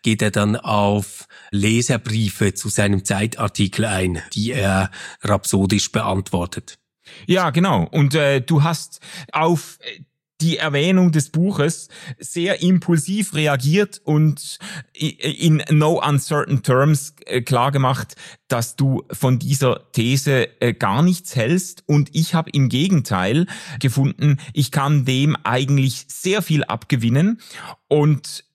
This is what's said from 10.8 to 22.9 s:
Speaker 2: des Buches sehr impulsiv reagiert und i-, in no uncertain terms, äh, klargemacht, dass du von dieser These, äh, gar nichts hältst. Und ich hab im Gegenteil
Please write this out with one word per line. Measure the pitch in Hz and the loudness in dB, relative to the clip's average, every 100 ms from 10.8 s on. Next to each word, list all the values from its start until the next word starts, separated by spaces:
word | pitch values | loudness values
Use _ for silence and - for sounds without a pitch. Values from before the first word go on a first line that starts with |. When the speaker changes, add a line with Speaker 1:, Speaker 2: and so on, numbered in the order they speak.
| 165 190 180 | 2 4 4
Speaker 2:
des | 156 139 | 2 0
Buches | 156 185 185 156 165 - - - 131 | -2 -2 0 -2 -2 -14 -18 -16 -14
sehr | - 170 175 190 | -10 -4 -4 0
impulsiv | 175 185 - 165 151 202 202 | 2 2 2 0 0 -4 -2
reagiert | 156 151 139 131 180 202 - | 0 0 0 2 2 0 -4
und | - 151 156 143 - - 202 165 - | 0 2 2 0 -10 -14 -14 -14 -16
i-, | - 156 | -8 -8
in | - 143 - 165 156 - | -6 -8 0 2 2 4
no | 151 151 170 143 | 2 4 2 2
uncertain | 143 - 147 - 135 | 0 0 -4 0 -2
terms, | - 127 143 147 - _ | 2 2 4 2 -2 _
äh, | - 127 | -6 -4
klargemacht, | 117 123 127 139 131 131 104 - - - _ | 0 0 2 2 0 0 -6 -14 -20 -20 _
dass | 123 117 - | -4 -4 0
du | 139 131 - | 0 0 -6
von | - 131 123 | -2 0 0
dieser | 127 139 131 - _ | 0 0 0 0 _
These, | - 117 135 143 131 - _ | -2 0 0 2 0 0 _
äh, | 120 | -2
gar | 104 104 113 | 0 0 2
nichts | 175 175 - 127 | 2 0 -4 -2
hältst. | 113 175 185 - - | 0 0 -2 -16 0
Und | 151 139 | 2 2
ich | - 160 | -2 0
hab | 170 160 | -2 0
im | 143 131 | 0 2
Gegenteil | 120 185 | 2 2